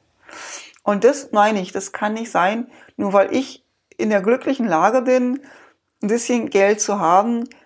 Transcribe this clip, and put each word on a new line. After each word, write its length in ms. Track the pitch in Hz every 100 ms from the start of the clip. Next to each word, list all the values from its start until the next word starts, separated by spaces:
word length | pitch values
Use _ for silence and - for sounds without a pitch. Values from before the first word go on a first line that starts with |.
| _ _ - - - - - _
Und 200 | - 202
das 280 | 226 277 -
meine 300 | 214 208 208
ich, 100 | 185
das 200 | 196 190
kann 200 | - 214
nicht 160 | 220 226
sein, 360 | - 185 220 240 - - -
nur 160 | 202
weil 200 | 196 196
ich 300 | 254 269 - _ _ _ -
in 120 | 220
der 120 | 208
glücklichen 460 | 190 247 - 269 233
Lage 360 | 160 190 254
bin, 360 | 247 254 247 269 - - - _ _ _
ein 60 | 208
bisschen 420 | 233 - 240 156
Geld 320 | 196 196 214
zu 180 | - 208
haben, 480 | 165 185 226 233 233 -